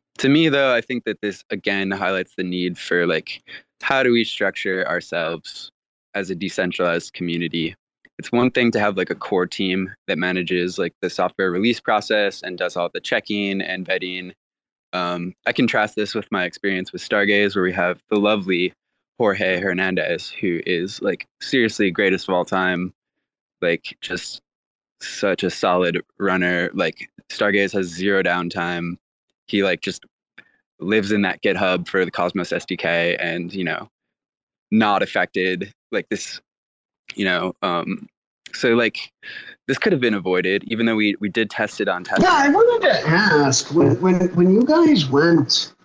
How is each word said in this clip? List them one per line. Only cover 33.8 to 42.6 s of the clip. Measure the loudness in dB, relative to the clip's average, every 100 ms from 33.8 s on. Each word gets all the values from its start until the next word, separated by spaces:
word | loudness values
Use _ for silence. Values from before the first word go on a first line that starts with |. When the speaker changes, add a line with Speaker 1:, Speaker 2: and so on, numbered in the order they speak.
| -10 _ _ _ _ _ _ _ 0
Speaker 1:
not | 2 4 2
affected. | 0 0 0 0 -2 -2 -6 _ -6
Like, | -4 -4
this, | -6 -8 -14 _ _ _ _ _ _ -12 -4
you |
know, | 0 0 -2 -4
um, | -2 -2 -4 -8 -12 _ _ _ -18
so, | -2 2
like, | 4 2 -2 -14 _ -18 -16 -18 -10 -6
this | 0
could | 2
have | 2
been | 2
avoided, | 2 0 0 2 0 -2
even | -2 0
though |
we, | 2 2 0
we | -2
did | -2 -2
test | -2 -4 -2
it | -2
on | -4
test. | 0 4
Speaker 2:
Yeah, | 4
I | 6 6
wanted | 6